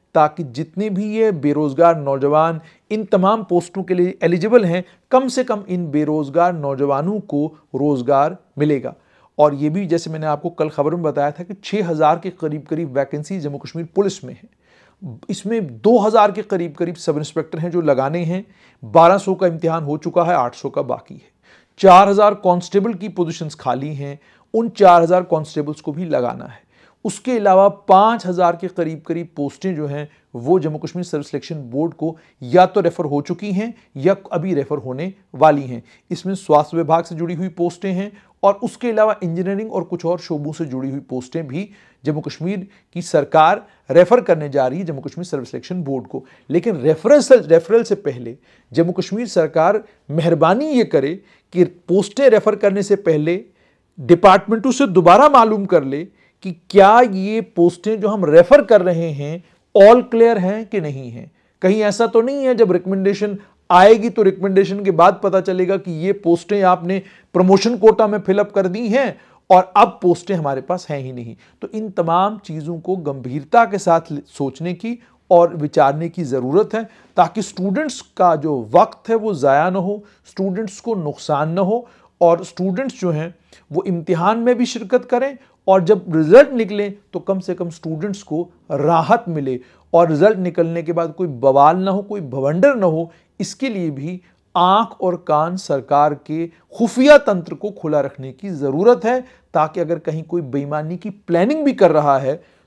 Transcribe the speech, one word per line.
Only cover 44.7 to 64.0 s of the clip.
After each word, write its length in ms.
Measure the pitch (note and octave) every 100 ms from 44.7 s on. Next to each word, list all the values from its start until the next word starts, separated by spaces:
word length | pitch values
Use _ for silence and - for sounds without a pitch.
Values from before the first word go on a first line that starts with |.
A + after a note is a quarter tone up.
| D3+
है 60 | E3+
जम्मू 160 | C#3
कश्मीर 240 | C#3+ - F3+
सर्विस 260 | C#3+ A#2
सिलेक्शन 320 | B2+ - F3+
बोर्ड 240 | C#3+ C3+ -
को। 180 | B2+ - _ -
लेकिन 260 | D#3 A3+ E3+
रेफरेंस, 560 | C3 D3+ G#3+ - -
रेफरल 520 | A#3+ D3+ E3 - A3+
से 120 | A3+ G3
पहले 420 | D3 B2 A#2 C3 _ _ _
जम्मू 180 | A#2 E3
कश्मीर 360 | F3+ - G3+ A#3
सरकार 560 | F#3+ D#3 D#3+ E3 G#3 - _ -
मेहरबानी 540 | D3+ E3 E3 D#3+ G#3+ D#4
ये 180 | C4
करे 400 | G3 D#3 C#3 F#3+ _ _ _
कि 120 | F3
पोस्टें 640 | F3 - - F#3 F#3+ - C#4
रेफर 260 | G#3+ G#3+ G#3
करने 280 | G3+ G3
से 120 | G3+ G3
पहले 500 | F#3 D#3 D#3 F3+ A#3 _ _ _ _ -
डिपार्टमेंटों 720 | B2 F3 G3 F#3+ G3 A3 C4
से 160 | B3 C#4
दोबारा 420 | F3 E3+ G3 D4
मालूम 360 | C4+ A3+ G#3+ G3
कर 180 | E3+
ले 240 | C3+ C#3 F#3 _ _ _
कि 100 | F#3+ E3+ -
क्या 320 | G3 F#3+ A#3
ये 400 | B3 F#3+ F#3+ A3
पोस्टें 580 | - - E3+ F3 G#3 A3
जो 80 | G3+
हम 180 | G#3 E3
रेफर 360 | D#3+ F3 C#4
कर 200 | G#3 G#3
रहे 300 | F3+ E3 E3
हैं 320 | C#3+ C#3+ E3+ _ _ _ G#3
all 200 | G3+ B3
clear 400 | B3 A3+ A#3 A3
हैं 280 | F3+ G#3+ A3
कि 160 | G3+
नहीं 300 | D#3 C3+ B2+
हैं। 200 | A#2 - _ _ _
कहीं 200 | F#3 G#3+
ऐसा 260 | G#3 G3+ A#3
तो 140 | A3+
नहीं 220 | A#3+ C#4
है 120 | C4 A#3
जब 160 | G#3
रिकमेंडेशन 640 | F3+ F3+ G3 F#3+ G3 G#3 G3+ - _ -
आएगी 380 | F3+ G3 A3+